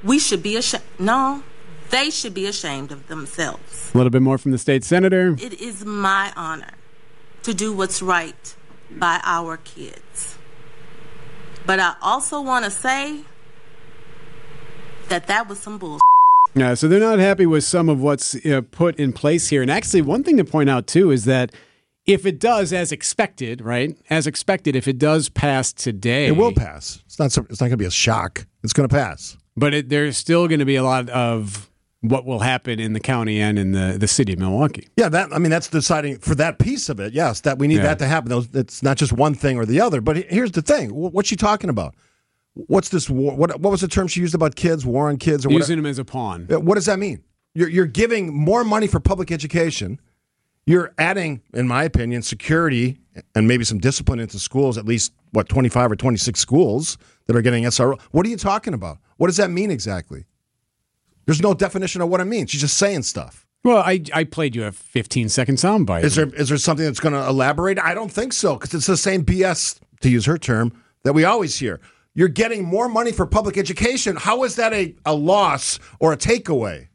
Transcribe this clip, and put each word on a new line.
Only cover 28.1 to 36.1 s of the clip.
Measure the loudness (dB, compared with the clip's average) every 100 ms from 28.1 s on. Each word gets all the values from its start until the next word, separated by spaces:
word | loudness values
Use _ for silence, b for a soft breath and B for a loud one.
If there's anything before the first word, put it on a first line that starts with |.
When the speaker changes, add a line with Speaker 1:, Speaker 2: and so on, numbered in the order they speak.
| 0 -2 -8 -16 _
Speaker 3:
It's | -2
gonna | 2 4
pass. | 2 0 -6 -16 -18 _ -2
Speaker 2:
But | 0
it, | 0 0
there's | 0 0 -2
still | 0 2 4
gonna | 2 2
be | 2
a |
lot | 2 0 -2
of | -2 0 0 -4 -10 -16 _ _ _
what | 0 0 0
will | -2
happen | 0 0 -2 -4
in | -4
the | -4
county | -2 -2 0 0
and | 2 2
in | 0
the, | 0 0 0
the | 0
city | 2 0
of | 0
Milwaukee. | -2 0 0 -2 -6 0
Speaker 3:
Yeah, | 2
that, | 2 0
I | 0
mean, | 2
that's | 0 0
deciding | -2 0 0 -2